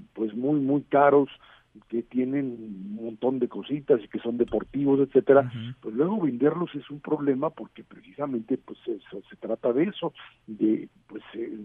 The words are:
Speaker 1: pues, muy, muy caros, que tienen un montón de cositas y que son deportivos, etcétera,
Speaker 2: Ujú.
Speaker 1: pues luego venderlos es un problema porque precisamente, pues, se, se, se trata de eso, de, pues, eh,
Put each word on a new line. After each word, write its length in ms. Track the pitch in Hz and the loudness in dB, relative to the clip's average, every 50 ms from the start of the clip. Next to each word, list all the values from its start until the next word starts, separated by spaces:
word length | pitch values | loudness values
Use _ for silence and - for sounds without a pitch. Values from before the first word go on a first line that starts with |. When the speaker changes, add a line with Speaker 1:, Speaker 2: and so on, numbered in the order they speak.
| - - _ | -18 -16 _
Speaker 1:
pues, 200 | - 110 110 104 | -4 -4 -2 -2
muy, 240 | 117 127 139 151 147 | -2 0 0 2 2
muy 240 | 135 131 143 147 - | 2 2 2 0 0
caros, 460 | - - 139 143 143 139 147 139 - - - - - - - _ _ _ 107 - _ | 2 4 6 6 8 8 6 4 4 -2 -12 -20 -20 -20 -20 _ _ _ -20 -14 _
que 140 | 113 117 117 | -6 -6 -6
tienen 540 | - - 127 127 127 135 143 139 131 120 117 | -2 -2 -2 -2 0 0 -2 -2 -4 -6 -8
un 460 | 113 110 101 95 95 101 104 113 113 | -10 -12 -12 -12 -10 -10 -10 -10 -10
montón 340 | 113 113 110 123 123 135 131 | -10 -8 -4 -2 -2 0 0
de 80 | 123 | -2
cositas 540 | 120 - 101 98 - 143 151 139 - 147 117 104 | -2 -4 -8 -6 -6 -6 -6 2 2 2 2 2
y 60 | - | -2
que 100 | - 107 | -8 -6
son 180 | - 117 117 | -4 -4 -2
deportivos, 600 | 120 120 - - 107 - - - 135 143 139 139 139 | 0 0 0 0 -2 -4 -4 -4 0 2 2 4 4
etcétera, 440 | 139 131 - 135 - - 139 139 135 | 2 2 2 4 6 8 6 6 6
Speaker 2:
Ujú. 340 | 123 117 117 110 120 127 - | 4 -2 -8 -8 -10 -12 -12
Speaker 1:
pues 140 | - 113 107 | -12 -6 -2
luego 280 | 120 151 180 214 226 170 | 0 0 0 0 0 0
venderlos 520 | 143 120 120 135 147 120 135 131 - - | -2 0 2 2 2 2 2 -2 -4 -6
es 160 | 147 - - | -10 -12 -12
un 80 | 143 147 | -14 -14
problema 520 | - - 151 151 147 143 135 131 143 160 | -6 -4 -4 0 0 0 0 0 -2 -4
porque 340 | - - 110 - - - - | -4 -8 -12 -16 -16 -20 -20
precisamente, 760 | - - - - 90 - - 143 147 131 117 110 - 131 123 | -20 -20 -20 -20 -20 -10 -8 -6 -4 -4 -6 -4 -4 -4 -4
pues, 200 | - - 107 - - | -4 -10 -18 -12 -10
se, 140 | - 113 98 | -8 -8 -8
se, 240 | - - - 98 - _ | -10 -14 -16 -16 -16 _
se 60 | - | -18
trata 360 | - - 104 113 - - 123 120 | -14 -8 -6 -6 -2 0 0 2
de 120 | 131 165 | 2 0
eso, 280 | 208 202 - - 165 - - - - - _ _ - | 0 -2 -6 -8 -8 -8 -10 -16 -20 -20 _ _ -16
de, 400 | 110 104 107 110 110 - - - - _ _ | -4 0 2 2 2 0 -2 -8 -18 _ _
pues, 160 | _ 104 107 - - - | _ -16 -16 -16 -14 -12
eh, 140 | 110 117 - 110 110 | -10 -10 -10 -10 -12